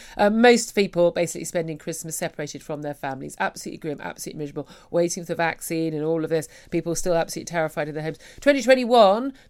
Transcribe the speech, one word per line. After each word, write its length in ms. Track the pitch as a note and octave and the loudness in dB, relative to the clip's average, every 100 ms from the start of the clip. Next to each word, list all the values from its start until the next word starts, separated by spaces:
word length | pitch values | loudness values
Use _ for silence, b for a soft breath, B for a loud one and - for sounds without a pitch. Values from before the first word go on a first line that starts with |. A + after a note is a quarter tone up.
| B - | B 0
uh, 120 | G#3 | 2
most 440 | A3 A#3+ A#3+ - | 6 6 6 2
people 380 | - G3 E3+ F3 | 0 0 4 2
basically 320 | F3 E3+ - | 2 -4 -4
spending 340 | D#3+ F3 E3 D#3 | -6 -6 -6 -8
Christmas 380 | - D#3+ D#3+ - | -10 -10 -10 -8
separated 440 | E3+ - D3 C#3 | -8 -8 -12 -12
from 220 | - D3 | -12 -10
their 120 | D3 | -10
families. 420 | C#3+ C#3+ C3+ D3 - | -10 -10 -10 -12 -6
Absolutely 400 | F#3+ - - - | -6 -6 -14 -10
grim, 220 | D#3+ C#3+ | -10 -10
absolutely 400 | - - - - | -10 -12 -14 -10
miserable, 280 | D3 D3 C#3 B B | -10 -10 -14 B B
waiting 320 | E3+ F3 F3+ | 0 0 -2
for 60 | E3+ | -8
the 60 | D#3+ | -4
vaccine 580 | E3 - - E3 D#3+ | -2 -4 -6 -4 -2
and 100 | D#3 | -2
all 200 | D3+ E3 | -2 -2
of 60 | D#3 | 0
this. 180 | D#3+ - b b | -2 -4 b b
People 240 | E3+ E3+ D#3+ | -4 -4 -4
still 180 | F#3 | 0
absolutely 340 | E3 D#3+ E3+ - | 0 0 -6 -8
terrified 380 | E3+ D#3 E3 D3+ | -4 -4 -4 -6
in 80 | |
their 80 | D3+ | -6
homes. 160 | D#3 D#3+ B B | -8 -8 B B
Twenty 200 | C#4 C#4 | 2 2
twenty-one, 760 | A3+ C4 A#3 A#3+ G3 G#3+ C4+ - b | 6 4 6 8 8 6 0 -10 b